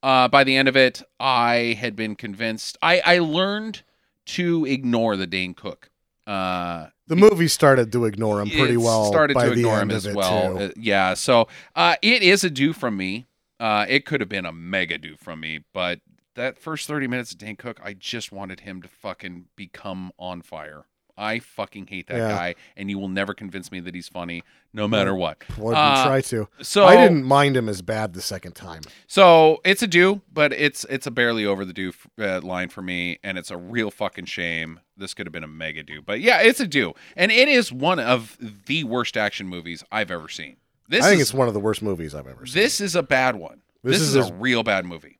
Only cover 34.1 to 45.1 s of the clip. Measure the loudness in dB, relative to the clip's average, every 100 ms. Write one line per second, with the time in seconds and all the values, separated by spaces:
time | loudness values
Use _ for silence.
34.1 | -8 -14 -8 -6 -6 -8 -14 _ _ -16
35.1 | -14 -14 -14 -16 -12 -12 -12 -16 -18 -8
36.1 | -2 0 4 4 2 -2 0 -2 -4 -20
37.1 | -2 2 4 4 4 0 -2 -2 -2 0
38.1 | 0 -2 -16 -18 -18 -4 -4 -2 -4 -4
39.1 | -2 -4 -4 -10 -10 -12 -14 -8 -6 -6
40.1 | -8 -12 -16 -16 -20 _ _ _ 2 4
41.1 | 4 4 2 0 0 -2 -2 -4 -6 -8
42.1 | -12 -16 -18 -6 0 0 0 -2 -2 0
43.1 | 2 2 -2 -10 -20 _ _ -2 0 2
44.1 | 2 0 -2 -2 0 0 -2 -2 -12 -18